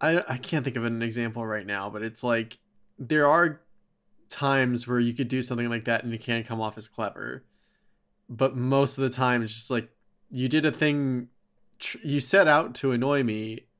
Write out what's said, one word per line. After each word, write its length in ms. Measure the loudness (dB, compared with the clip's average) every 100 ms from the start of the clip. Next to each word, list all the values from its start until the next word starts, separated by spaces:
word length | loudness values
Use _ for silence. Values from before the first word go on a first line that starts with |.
I, 220 | 0 0 0
I 80 | -6
can't 260 | -2 -2
think 120 | 0 -2
of 80 |
an 180 | -2 -2
example 440 | -2 -2 -4 -4 -4
right 200 | -6 -4
now, 240 | -4 -4
but 120 | -6
it's 220 | -6 -4
like, 340 | 0 0 -2 -12 _ _ _ _
there 280 | -2 4 6
are 340 | 6 4 0 _ _ _ _ _ _ _
times 600 | -2 2 2 2 0 0
where 100 | 0
you 140 | 0
could 160 | 0 -2
do 140 | -2
something 260 | -2 -4 -2
like 160 | -4
that 200 | -2 -2
and 80 | -2
it 80 | -8
can 200 | -2 -4
come 160 | -2 -4
off 160 | -4 -6
as 100 | -14
clever. 560 | -6 -6 -4 -10 -10 _ _ _ _ _ _ _ _ _
But 280 | -2 -2 0
most 420 | 2 2 2 2
of 60 |
the 60 | -2
time, 320 | 2 2 2
it's 120 | 0
just 160 | -6 -2
like, 200 | -2 -4 _ _ _ _
you 180 | -4 0
did 160 | 2
a 80 | 2
thing, 560 | 2 0 2 0 -2 -6 _ _ _ _ _
tr-, 200 | -10 -8
you 160 | -2 0
set 300 | 4 6 8
out 260 | 6 2 -2
to 160 | 0
annoy 300 | 0 2 2
me, 440 | 0 -2 -6 -10 _ _